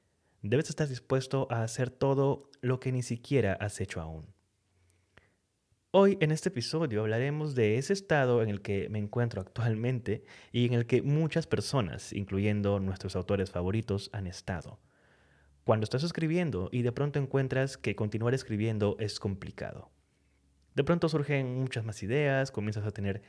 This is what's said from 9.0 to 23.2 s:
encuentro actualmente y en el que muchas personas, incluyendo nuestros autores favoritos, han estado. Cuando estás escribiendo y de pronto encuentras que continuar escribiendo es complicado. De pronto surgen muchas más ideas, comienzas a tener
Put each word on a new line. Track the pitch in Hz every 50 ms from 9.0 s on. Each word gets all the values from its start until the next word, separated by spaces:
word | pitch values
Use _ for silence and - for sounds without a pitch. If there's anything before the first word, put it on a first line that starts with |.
encuentro | 104 101 - 120 120 117 - 95
actualmente | 92 - _ - 113 117 110 107 117 123 127 117 117 - 104 - - - - - - -
y | - 117 120
en | 120 123
el | 117 117
que | 120 127 120
muchas | - 139 143 156 165 156 - 170 156 -
personas, | - - - - - 135 110 85 - - - -
incluyendo | - - 98 - 98 95 101 107 104 104 101 101 101 98
nuestros | 95 95 92 92 - 95 -
autores | 110 110 - 104 98 95 -
favoritos, | - 90 87 92 101 113 113 - 98 98 - -
han | - 110 98 90
estado. | 87 - - - 95 82 - - - - _ _ _ _ _ _ _ _ _ _ _ _ _ _ _ _ _
Cuando | - 113 110
estás | 107 - - 127 156
escribiendo | 170 - - 165 156 160 180 180 151 104 90 92 -
y | - 123
de | 120 120
pronto | 120 - 143 147 143 147
encuentras | 139 131 - 135 135 123 123 131 135 135 -
que | - - - 104
continuar | - 113 104 - 110 113 120 127
escribiendo | 127 - - 110 104 107 113 110 107 101 104 95 -
es | 110 101 - -
complicado. | - 104 98 98 - 95 - - - - - - - - _ _ _ _ _ _ _ _ _ _ _ _ _ _ _ _ _
De | 156
pronto | 143 156 170 170 170 160
surgen | 156 151 143 143 143 139 135 123 127 127
muchas | 131 123 - 120 110
más | 113 104 -
ideas, | 101 95 123 147 151 139 135 135 135 131
comienzas | - 110 104 107 104 107 101
a | 107
tener | - - 101 98 98 -